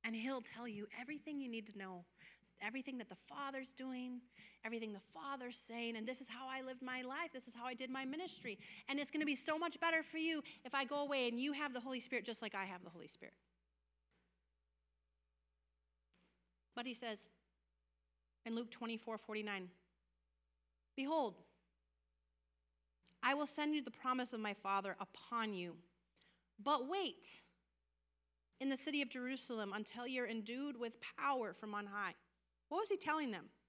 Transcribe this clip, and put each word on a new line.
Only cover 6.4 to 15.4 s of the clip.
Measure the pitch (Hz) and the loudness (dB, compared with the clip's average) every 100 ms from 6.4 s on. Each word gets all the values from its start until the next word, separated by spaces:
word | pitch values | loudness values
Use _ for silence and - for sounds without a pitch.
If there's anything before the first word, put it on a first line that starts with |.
| 262 | -4
I | 262 | -4
lived | 262 254 | -4 -6
my | 254 254 | -4 -2
life, | 254 311 339 | -2 -2 -2
this | 262 247 | -4 -10
is | 233 | -6
how | 247 | -4
I | |
did | 247 254 | -2 -2
my | 262 262 | -2 0
ministry. | 302 359 - 247 196 - - - | 0 -2 -4 -6 -6 -10 -14 -2
And | 277 | 0
it's | 285 | 2
gonna | 311 302 | 2 4
be | 269 | 4
so | - 311 | 4 4
much | 339 - | 2 4
better | 339 320 | 6 6
for | 302 320 | 4 2
you | 320 320 - - | 2 2 0 -10
if | 254 277 | -2 2
I | 269 | 2
go | 285 | 2
away | 285 277 240 | 4 4 4
and | 240 | 4
you | 269 | 2
have | 277 294 | 2 0
the | 247 | 0
Holy | 240 262 | -2 -2
Spirit | - 247 202 | 0 -2 0
just | 220 | -4
like | 214 | -2
I | 202 190 | -2 -2
have | 180 | -4
the | 180 | -10
Holy | 165 - | -12 -14
Spirit." | - - - _ _ _ _ _ _ _ _ _ _ _ _ _ _ _ _ _ _ _ _ | -12 -14 -16 _ _ _ _ _ _ _ _ _ _ _ _ _ _ _ _ _ _ _ _